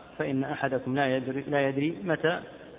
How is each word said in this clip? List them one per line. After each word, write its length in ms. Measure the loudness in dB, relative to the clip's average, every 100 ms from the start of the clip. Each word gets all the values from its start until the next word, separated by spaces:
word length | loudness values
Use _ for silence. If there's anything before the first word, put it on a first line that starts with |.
| -12 -6
"فإن 260 | -2 0
أحدكم 520 | -2 -2 0 0 0 2
لا 220 | 4 2
يدري، 240 | 0 -4
لا 260 | 0 2 2
يدري 300 | 2 0 0
متى 360 | 0 2 2 0 -4 -16 -16